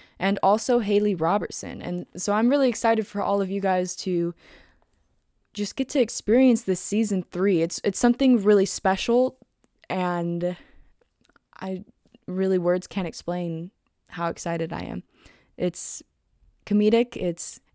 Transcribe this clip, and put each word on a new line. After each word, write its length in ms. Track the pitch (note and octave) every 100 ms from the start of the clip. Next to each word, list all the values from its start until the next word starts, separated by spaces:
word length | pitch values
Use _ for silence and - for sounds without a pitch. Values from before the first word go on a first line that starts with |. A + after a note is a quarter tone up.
| - -
and 200 | G3 G3+
also 380 | F#3+ G#3+ - B3
Haley 340 | G#3 G#3 G#3
Robertson. 640 | F3+ D#3+ G3+ - - F#3 -
And 260 | - F3+ - -
so 160 | G#3
I'm 160 | G#3 A#3+
really 180 | C#4+ C4
excited 380 | G#3+ A3+ A3 G#3
for 160 | G3+
all 180 | F#3+ G3+
of 100 | F#3+
you 100 | G3
guys 360 | F#3+ F#3 F3+ -
to 380 | F#3+ F3 E3+ - - - _ _ _ _ _ _ _ _ _
just 220 | - G3+ -
get 120 | C4
to 100 | D4
experience 640 | A3+ - - A#3+ C4 A3+
this 160 | - F3+
season 460 | - G#3 G#3+ F#3+ -
three. 320 | F3 G3 F3
It's, 180 | E3+ -
it's 160 | G3+ -
something 440 | A#3+ A#3+ C4+ A#3+
really 240 | G3 G#3 G3
special, 720 | - F#3+ F#3+ - A#3+ B3+ - _ _ _ _ -
and 680 | F#3+ F3+ F3 E3+ E3+ F3 F3+ - - - _ _ _ _ _ _ -
I 260 | F#3+ F#3 - _ _ _ -
really, 320 | F#3 F#3+ F#3
words 280 | F3 F3+ -
can't 220 | G3+ F3
explain 640 | - - F3+ E3+ E3 F3 _ _ _ -
how 180 | E3+ E3+
excited 440 | E3+ E3+ E3 E3
I 100 | E3
am. 220 | - F3+ - _ - _ _ -
It's 460 | F3+ - - - - _ _ _ _ _ -
comedic, 500 | G#3 G#3 A3+ A#3+ -
it's 440 | F3+ E3+ - - _